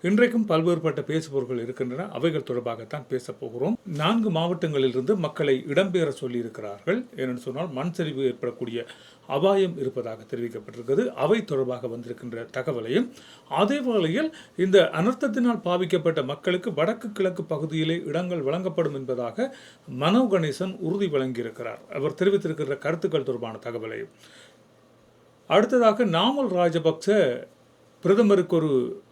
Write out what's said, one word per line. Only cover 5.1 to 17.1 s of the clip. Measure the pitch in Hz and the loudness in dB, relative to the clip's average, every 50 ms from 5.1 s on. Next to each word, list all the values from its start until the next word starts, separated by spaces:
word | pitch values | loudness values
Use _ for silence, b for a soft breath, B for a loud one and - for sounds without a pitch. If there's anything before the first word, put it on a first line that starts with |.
| 220 | 0
மக்களை | 190 165 151 - - 156 143 135 127 - | 0 0 -4 -2 0 2 2 2 2 0
இடம்பெயர | 151 143 170 196 196 175 180 165 147 131 - | 0 2 2 2 2 2 0 0 0 -2 -6
சொல்லியிருக்கிறார்கள். | - 127 120 120 117 113 104 - 107 104 101 101 - 165 196 240 247 - - | -8 -4 -4 -4 -4 -6 -8 -10 -10 -10 -10 -6 -2 -2 -2 -2 -2 -8 -8
ஏனென்று | - 131 127 123 | -6 -4 -4 -4
சொன்னால், | 120 - 131 123 139 175 180 | -6 -8 -8 -6 -6 -6 -6
மண் | 135 127 143 180 | -6 -4 -4 -4
சரிவு | 170 - 170 156 143 131 135 | -4 -4 -4 -4 -2 0 0
ஏற்படக்கூடிய | 127 120 - - 120 117 - 123 117 113 117 117 B B B B B B B B | -2 -2 -2 -6 -6 -6 -6 -8 -6 -6 -6 -8 B B B B B B B B
அபாயம் | - 139 143 165 196 202 196 190 180 - | -4 -2 2 4 4 4 4 2 0 0
இருப்பதாக | 139 135 131 - 127 117 113 110 - - | -4 -6 -4 -4 -4 -6 -6 -10 -12 -10
தெரிவிக்கப்பட்டிருக்கிறது. | - - 120 120 117 110 113 104 - 110 117 113 117 139 202 247 | -10 -6 -6 -6 -6 -8 -10 -14 -12 -14 -12 -2 0 2 2 2
அவை | 240 - - 135 156 214 233 180 | 0 -2 -2 2 2 2 2 2
தொடர்பாக | - 151 135 131 123 127 123 127 | -2 -2 -2 0 -2 -4 -6 -6
வந்திருக்கின்ற | 120 113 120 117 117 120 - - 120 113 117 117 - - | -8 -8 -8 -10 -12 -12 -12 -10 -10 -10 -10 -10 -8 -8
தகவலையும், | 131 127 160 135 120 110 113 131 214 247 240 B B B B B B B - | -6 -4 -4 -4 -4 -4 0 0 0 0 0 B B B B B B B -4
அதே | 139 151 196 208 277 294 | 0 2 2 2 2 -2
வேளையில் | 254 247 226 208 170 160 165 254 320 320 B B B B B | 0 0 2 2 2 2 2 0 -2 -2 B B B B B
இந்த | - 180 190 185 196 165 - - | -2 0 6 8 8 6 6 2
அனர்த்தத்தினால் | 156 175 220 254 - 285 269 214 262 240 247 233 208 | 2 2 2 2 0 -2 -2 0 2 2 2 2 0
பாதிக்கப்பட்ட | - 175 175 180 185 170 185 175 151 165 160 151 135 | 0 0 0 0 2 2 0 2 2 2 0 2 -2
மக்களுக்கு | 127 143 - - 185 180 180 180 233 170 | -2 -6 -4 0 0 0 0 -2 -4 0
வடக்கு | 143 156 190 233 233 - 220 | 0 0 0 0 -4 -6 -10